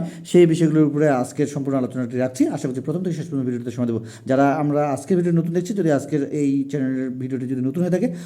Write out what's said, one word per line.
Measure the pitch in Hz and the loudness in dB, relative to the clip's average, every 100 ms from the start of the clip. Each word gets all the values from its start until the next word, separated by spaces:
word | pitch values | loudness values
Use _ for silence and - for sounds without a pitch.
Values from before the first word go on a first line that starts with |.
| 170 - - | 0 -10 2
সেই | 175 175 | 6 6
বিষয়গুলোর | 160 160 156 151 | 6 4 4 4
উপরে | 143 151 | 4 2
আজকের | 131 127 - 139 | 2 0 -2 -2
সম্পূর্ণ | 143 139 135 | -2 -2 -2
আলোচনাটি | 123 127 120 123 | -2 -4 -4 -2
রাখছি। | 131 - 320 | -2 0 0
আশা | 165 139 | 0 -4
করছি | 127 | -4
প্রথম | 135 160 | -4 -4
থেকে | 185 151 | -4 -4
শেষ | - | -4
পর্যন্ত | 139 127 | -4 -2
ভিডিওতে | 123 120 | -4 -6
সময় | 117 120 | -4 -2
দেবো। | 113 113 - - | -2 -6 -12 0
যারা | 131 139 | 4 4
আমরা | 151 147 147 147 | 2 0 0 0
আজকের | 135 - 185 | -2 0 0
ভিডিও | 175 | 2
নতুন | 170 165 | 2 2
দেখছি, | 170 175 | -2 -2
যদি | 202 165 | 0 2
আজকের | 139 143 151 139 | 2 0 -2 -2
এই | 151 143 139 | 0 0 0
চ্যানেলের | 139 151 131 131 131 | 0 -2 -2 -2 -4
ভিডিওটি | 127 127 131 123 | -6 -6 -4 -4
যদি | 131 | -2
নতুন | 131 151 | -2 -2
হয়ে | 175 | 0
থাকে, | 180 233 - | 0 0 -4